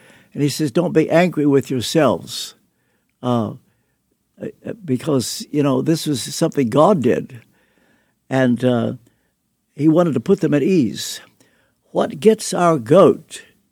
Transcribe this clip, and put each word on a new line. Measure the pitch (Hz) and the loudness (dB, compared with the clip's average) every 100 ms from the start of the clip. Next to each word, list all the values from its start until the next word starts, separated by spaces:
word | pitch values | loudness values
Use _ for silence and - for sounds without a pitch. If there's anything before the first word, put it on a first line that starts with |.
| _ _ _ | _ _ _
And | 131 | -4
he | 143 | -4
says, | - 151 | -2 -2
"Don't | 143 170 | 0 2
be | 156 156 | 2 2
angry | 160 180 151 147 | 2 2 2 2
with | 139 123 | 2 2
yourselves," | 131 107 - 139 90 - - - - _ _ _ _ _ _ | -4 -2 2 2 2 -4 -14 -14 -16 _ _ _ _ _ _
uh, | 127 120 107 131 _ _ _ _ _ _ _ _ | -2 -2 -2 -8 _ _ _ _ _ _ _ _
uh, | - - - - | -16 -14 -14 -14
because, | 180 127 - 135 107 - - | -6 -6 -2 -2 -2 -8 -6
you | 147 | -2
know, | 143 131 | 0 0
this | 135 160 156 | -2 -2 -2
was | 131 - - | -6 -6 -4
something | 165 143 123 | -4 -2 0
God | 135 165 202 | 2 4 4
did. | 120 - - 120 - _ _ _ _ _ _ _ _ | 2 0 -4 -16 -20 _ _ _ _ _ _ _ _
And, | 131 127 120 | 0 0 2
uh, | 123 120 113 131 _ _ _ _ _ _ _ - | 0 0 -2 -6 _ _ _ _ _ _ _ -2
he | 156 | 2
wanted | 160 175 | 2 2
to | 131 | -2
put | 147 196 | 0 0
them | 156 | 2
at | 147 | 0
ease. | 143 185 110 - - - - _ _ _ _ _ _ | 2 2 0 -4 -10 -12 -18 _ _ _ _ _ _
What | - - 156 | -4 -4 0
gets | 208 220 - | 0 2 -2
our | 175 175 160 | 0 0 0
goat, | 110 170 151 - - - - _ _ | 2 6 6 4 -4 -20 -20 _ _